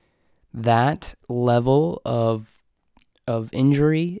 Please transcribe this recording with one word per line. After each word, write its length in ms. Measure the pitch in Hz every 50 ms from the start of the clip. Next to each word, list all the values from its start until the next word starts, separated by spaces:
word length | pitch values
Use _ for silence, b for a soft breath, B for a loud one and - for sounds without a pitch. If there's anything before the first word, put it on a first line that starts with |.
| _ _ _ _ _ _ _ _ _ _ -
that 640 | 117 110 120 117 113 120 139 160 160 - - - - _ -
level 760 | 123 120 123 123 120 123 120 127 135 143 156 170 170 - -
of, 460 | - 123 117 113 113 113 110 110 - _ _ _ _ _ _ _ _ _ - _ _ _ _ _ -
of 220 | 117 113 110 113 -
injury 680 | 120 131 139 143 139 147 151 156 156 170 175 175 202